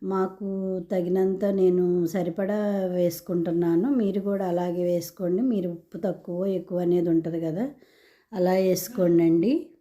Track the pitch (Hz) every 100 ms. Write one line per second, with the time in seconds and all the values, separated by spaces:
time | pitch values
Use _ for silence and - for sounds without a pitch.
0 | 190 190 190 190 202 196 190 185 180 185
1 | 175 190 190 185 202 196 185 180 180 180
2 | 170 196 175 170 196 208 208 202 190 180
3 | 175 170 - 175 170 170 170 170 240 262
4 | 202 196 196 196 185 175 180 175 175 175
5 | 170 - 175 185 262 208 175 170 - 170
6 | 190 160 - 175 196 190 180 180 175 175
7 | 170 165 165 165 160 165 262 - _ _
8 | _ _ _ 208 180 185 185 180 - -
9 | 175 170 165 165 196 330 - _